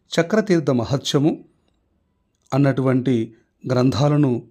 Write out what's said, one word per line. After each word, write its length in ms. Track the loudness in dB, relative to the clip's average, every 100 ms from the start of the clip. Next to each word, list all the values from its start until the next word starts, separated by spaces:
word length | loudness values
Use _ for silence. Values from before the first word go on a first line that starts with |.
| _
చక్రతీర్థ 580 | -4 0 0 2 0 0
మహత్యము 760 | -2 -2 -4 -2 0 0 -2 -10 _ _ _ _ _ _ _ _ _ -6
అన్నటువంటి 840 | 0 0 0 0 0 0 -2 -2 -10 _ _
గ్రంథాలను 680 | -4 0 0 2 2 2 2 0 -6